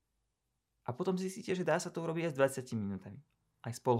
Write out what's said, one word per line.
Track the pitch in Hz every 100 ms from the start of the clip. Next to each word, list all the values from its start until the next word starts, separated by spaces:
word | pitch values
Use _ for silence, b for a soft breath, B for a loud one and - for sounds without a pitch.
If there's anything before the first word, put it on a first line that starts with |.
| _ _ _ _ _ _ _ _
A | -
potom | 123 180
zistíte, | 185 185 185 -
že | 180
dá | 160 165
sa | 180
to | 170
urobiť | 165 160 165
aj |
s | 135
dvadsiatimi | 135 135 127 110
minútami, | 98 95 98 117 - _ _ _
aj | 117 117
s |
pol | - 117